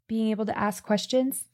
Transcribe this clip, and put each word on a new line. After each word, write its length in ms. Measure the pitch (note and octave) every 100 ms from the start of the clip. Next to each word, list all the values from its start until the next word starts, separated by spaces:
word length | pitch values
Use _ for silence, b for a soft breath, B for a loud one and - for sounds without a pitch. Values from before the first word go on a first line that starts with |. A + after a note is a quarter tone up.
| -
being 220 | A3+ A3
able 140 | G#3 G#3+
to 100 | -
ask 260 | G#3+ G3+
questions 600 | - G#3 - B3+ C4 - -